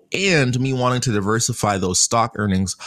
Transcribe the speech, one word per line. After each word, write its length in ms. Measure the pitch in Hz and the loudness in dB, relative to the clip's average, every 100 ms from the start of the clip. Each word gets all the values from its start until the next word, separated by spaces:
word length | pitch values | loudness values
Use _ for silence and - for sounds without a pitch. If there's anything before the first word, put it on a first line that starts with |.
| - | -6
and 460 | - 196 165 127 123 | -2 2 2 2 0
me 140 | 131 | -2
wanting 300 | 131 123 127 | 0 0 0
to 100 | 123 | 0
diversify 640 | 104 98 110 - 117 107 98 | 0 0 0 -2 -2 0 0
those 220 | 95 90 | 0 0
stock 340 | - 117 113 - | 0 2 0 0
earnings, 400 | 101 92 95 - | 0 0 0 -6